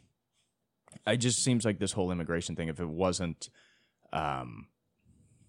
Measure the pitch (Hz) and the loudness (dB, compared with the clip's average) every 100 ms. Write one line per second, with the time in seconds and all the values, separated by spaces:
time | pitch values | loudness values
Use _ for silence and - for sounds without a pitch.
0 | _ _ _ _ _ _ _ _ _ - | _ _ _ _ _ _ _ _ _ -4
1 | 107 120 123 - 131 120 110 98 98 107 | 2 4 2 2 4 4 2 2 0 0
2 | 90 90 80 85 - 85 82 78 85 80 | 0 0 0 -2 -2 -4 -4 -4 -4 0
3 | 92 87 85 - - _ _ _ _ _ | 2 2 -2 -6 -12 _ _ _ _ _
4 | _ 82 73 65 60 53 - _ _ _ | _ -4 -2 -4 -8 -14 -18 _ _ _
5 | _ _ _ _ | _ _ _ _